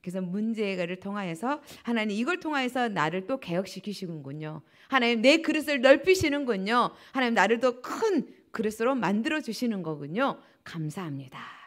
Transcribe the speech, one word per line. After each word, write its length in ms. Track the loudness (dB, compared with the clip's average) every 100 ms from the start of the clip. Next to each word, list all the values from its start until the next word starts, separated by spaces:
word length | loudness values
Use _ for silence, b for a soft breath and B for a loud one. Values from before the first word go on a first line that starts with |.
그래서 200 | -6 -6
문제를 800 | -4 -2 -2 -2 -2 -2 -4 -4
통하여서 600 | -6 -6 -6 -4 -4 -4 B B
"하나님, 320 | -4 -2 0 -2
이걸 240 | -2 -2
통하여서 500 | -2 -2 -2 0 -2
나를 380 | 0 0 -2 -4
또 120 | -6
개혁시키시는군요. 1200 | -2 -4 -4 -8 -10 -8 -8 -10 -10 -10 -10 -10 -16 b b
하나님, 340 | 0 2 4
내 200 | 6 6
그릇을 400 | 4 -2 0 4
넓히시는군요. 1080 | 8 6 6 4 4 0 -2 -2 2 2 2 B B
하나님, 220 | -2 2
나를 260 | 4 4 4
더 220 | 2 0
큰 520 | -8 -2 2 2 -2 B B
그릇으로 440 | -4 -4 0 0 2
만들어 460 | 2 0 0 -2
주시는 420 | -4 -4 -2 -2
거군요. 560 | -4 -6 -6 0 0 -2 B B
감사합니다." 920 | -12 -6 -6 -6 -8 -8 -10 -14 -16 -18